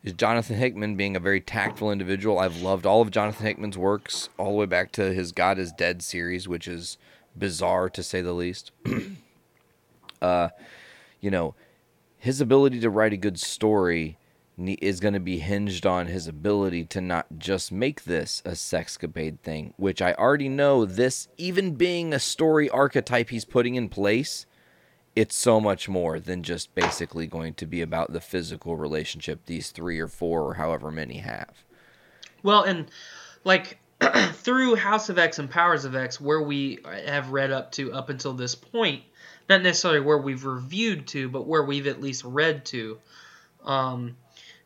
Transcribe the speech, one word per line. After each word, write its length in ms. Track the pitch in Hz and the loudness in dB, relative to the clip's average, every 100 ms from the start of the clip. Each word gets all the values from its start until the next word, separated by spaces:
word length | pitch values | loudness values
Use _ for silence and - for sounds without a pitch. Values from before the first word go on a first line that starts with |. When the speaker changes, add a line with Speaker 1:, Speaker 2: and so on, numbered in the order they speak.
Speaker 1:
is 100 | - | -10
Jonathan 440 | 87 110 117 113 107 | -2 2 2 0 0
Hickman 400 | 127 107 104 98 | 0 -2 -4 -2
being 200 | 98 95 | -2 0
a 40 | |
very 200 | 87 98 | 2 0
tactful 500 | - 113 101 - 107 | 0 -2 -2 -2 -2
individual. 460 | 101 92 98 104 95 | -2 -2 0 2 2
I've 220 | 92 85 | 2 0
loved 240 | 92 95 90 | 0 2 6
all 140 | 107 | 6
of 80 | 113 | 6
Jonathan 360 | 101 104 107 107 | 2 0 0 -4
Hickman's 320 | - 104 95 | -4 -6 0
works, 500 | 95 104 - - - - | 0 0 -2 -8 -8 -4
all 120 | 101 | 0
the 40 | 104 | 2
way 80 | 101 | 2
back 240 | 90 92 | 2 0
to 200 | - 98 | 0 0
his 180 | 92 90 | 0 -4
God 260 | 85 90 95 | 2 2 2
is 140 | 87 | -2
Dead 300 | 80 85 87 | 0 -2 0
series, 460 | - 90 87 90 92 | -6 -4 -4 -4 -4
which 180 | 87 90 | -6 -6
is 320 | 87 85 - _ - _ - | -10 -10 -14 _ -20 _ -6
bizarre 500 | 98 82 90 92 92 | -4 0 2 2 0
to 120 | - | -4
say 180 | 90 92 | -4 -4
the 120 | 87 | -2
least. 400 | 87 87 90 - _ | -2 -4 -6 -14 _
<clears throat> 60 | - 127 196 190 _ _ _ _ _ _ _ _ _ - | -4 -4 -6 -14 _ _ _ _ _ _ _ _ _ -4
Uh, 260 | 90 90 85 - - - - - - _ | 0 2 0 -4 -20 -20 -20 -20 -20 _
you 100 | 98 | -2
know, 240 | 95 82 - _ _ _ _ _ _ | 0 -2 -6 _ _ _ _ _ _
his 220 | 120 135 | -4 0
ability 400 | 131 131 139 123 | 6 8 8 4
to 100 | 113 | 2
write 220 | 104 110 | 4 2
a 40 | 104 | 2
good 220 | 101 85 | -2 -2
story 800 | - - 110 107 90 82 80 80 _ _ _ - | -8 0 4 4 4 2 -2 -8 _ _ _ -8
ne-, 220 | 90 98 | -6 -2
is 200 | 95 90 | -2 0
gonna 200 | 101 101 | 0 0
be 180 | 90 87 | -2 -4
hinged 480 | 78 101 101 90 98 | -2 -2 -2 0 0
on 200 | 90 87 | 0 0
his 200 | 90 82 | -4 -8
ability 580 | 76 90 104 98 87 | -4 0 2 2 -2
to 160 | 82 98 | -4 -6
not 260 | 90 87 - 80 | -2 -2 -4 -10
just 320 | 78 95 - | -4 -4 -2
make 320 | 92 127 151 | -2 -2 -4
this 380 | - 82 - - | -4 -4 -2 -8
a 60 | - | -8
sexcapade 840 | 85 - 85 - - 82 80 78 78 | -8 -4 -4 -4 -8 -8 -6 -6 -6
thing, 340 | - 78 76 - | -8 -8 -8 -4
which 240 | 98 90 | -2 0
I 100 | 90 | 0
already 340 | 87 120 147 135 | 2 2 2 0
know 360 | 135 143 135 | 2 4 6
this, 440 | 107 90 127 - - - | 4 2 0 0 -10 -8
even 380 | 175 185 190 | -2 0 0
being 380 | 139 180 175 165 | 0 0 0 -2
a 60 | 143 | -2
story 500 | - - 160 156 147 | -2 2 4 4 4
archetype 600 | 120 139 135 117 120 117 | 4 4 2 2 0 0
he's 140 | 117 | -6
putting 300 | - 127 120 | 0 2 2
in 140 | 127 110 | 0 -4
place, 580 | - 101 113 147 - - _ _ _ _ _ _ | 0 2 2 0 -8 -14 _ _ _ _ _ _
it's 220 | - 110 - | 0 2 2
so 240 | 123 110 | 6 6
much 280 | 107 95 - | 6 0 -2
more 320 | 95 85 78 | -2 -2 -4
than 220 | 87 90 | -6 -6
just 320 | 80 85 - | -6 -6 -6
basically 520 | - - - 85 82 82 | -2 0 -2 -6 -6 -8
going 280 | 82 80 | -6 -8
to 100 | 78 80 | -8 -8
be 140 | 85 | -6
about 320 | 82 82 82 | -4 -2 -4
the 80 | 82 | -6
physical 560 | - 92 82 85 85 82 | -6 -6 -6 -10 -8 -6
relationship 640 | 76 78 80 78 - 76 - | -2 -4 -4 -10 -10 -10 -8
these 240 | 85 76 | -10 -8
three 280 | - 85 82 | -10 -6 -4
or 100 | 80 | -6
four 340 | - 85 82 | -4 -2 0
or 120 | 73 | -2
however 360 | 85 78 82 76 | -2 -4 -4 -6
many 280 | 78 71 62 | -8 -10 -10
have. 460 | 95 53 - - _ _ _ _ _ _ - _ | -10 -12 -14 -18 _ _ _ _ _ _ -20 _
Speaker 2:
Well, 220 | 196 208 | 4 6
and, 260 | 190 180 151 - - - - - | 6 0 -6 -14 -20 -20 -20 -6
like, 360 | 190 185 - - _ | 4 4 2 -16 _
<clears throat> 420 | _ 339 339 185 | _ 4 4 2
through 440 | - - 254 254 226 | 0 0 2 4 4
House 320 | 202 214 214 | 4 0 2
of 100 | 180 | 2
X 200 | 165 165 | 2 0
and 100 | 139 | -4
Powers 360 | 170 175 160 135 | 2 4 2 0
of 100 | 131 | -4
X, 240 | 127 - | -4 -6
where 220 | 143 156 | 0 2
we 380 | 147 143 139 110 76 95 - | 2 -2 -2 -6 -10 -10 -4
have 240 | 143 131 | -4 -2
read 200 | 135 135 | -2 0
up 220 | 135 - | -2 -6
to 220 | - 135 | -8 -6
up 160 | 135 131 | -6 -8
until 240 | 135 139 | -6 -6
this 200 | 127 123 | -6 -6
point, 500 | - - 233 214 139 - _ - - _ | -8 -8 -2 0 -2 -10 _ -20 -20 _
not 140 | 190 | 6
necessarily 380 | 180 165 180 151 | 6 2 2 2
where 180 | 139 151 | 6 4
we've 260 | 139 131 | 2 -4
reviewed 640 | 135 127 127 180 226 175 131 | -6 -6 -6 -2 0 -2 -4
to, 220 | 147 131 | -6 -4
but 160 | 131 131 | -6 0
where 160 | 160 | 2
we've 240 | 139 143 139 | 2 0 -2
at 160 | 131 | -4
least 200 | 139 123 | -6 -8
read 420 | 123 131 160 151 - | -4 2 2 0 -6
to, 320 | 123 110 110 _ - - - _ _ | -8 -8 -10 _ -20 -20 -20 _ _
um, 520 | - 139 131 127 120 123 _ - - - | -2 0 0 -4 -8 -12 _ -20 -20 -20